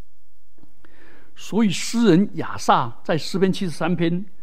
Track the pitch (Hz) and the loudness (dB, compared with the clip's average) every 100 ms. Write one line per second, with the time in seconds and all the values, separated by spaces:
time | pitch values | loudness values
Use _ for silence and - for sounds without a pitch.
0 | - - - - - - - - - - | -6 -6 -6 -6 -4 -6 -6 -6 -6 -6
1 | - - - - - 190 214 - - 233 | -6 -6 -6 -6 -2 2 2 2 -2 2
2 | 226 165 202 165 113 - - 180 120 - | 6 6 4 0 -4 0 4 4 2 -2
3 | - 160 - 185 190 180 185 143 165 170 | -2 -2 0 0 2 2 -2 -2 0 0
4 | 170 175 202 - | 0 0 -2 -6